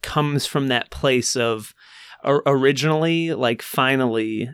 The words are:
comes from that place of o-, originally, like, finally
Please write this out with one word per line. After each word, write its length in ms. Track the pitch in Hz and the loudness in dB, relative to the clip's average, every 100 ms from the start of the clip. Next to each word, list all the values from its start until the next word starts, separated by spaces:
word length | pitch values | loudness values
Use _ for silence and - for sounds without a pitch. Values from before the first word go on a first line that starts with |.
comes 460 | - - 147 143 - | -6 -2 0 0 -2
from 220 | 147 135 | -2 0
that 200 | 123 - | -2 -4
place 460 | - 143 127 120 131 | -4 0 2 0 0
of 400 | 117 110 104 - - - - - | 0 -2 -6 -20 -20 -20 -20 -8
o-, 180 | - 143 143 | 0 0 2
originally, 880 | 135 135 135 151 156 165 165 165 135 | 2 2 2 0 2 2 0 0 0
like, 260 | 123 117 | 0 -2
finally 880 | - - 131 135 127 113 110 107 117 | -4 0 2 2 2 0 -2 -2 -6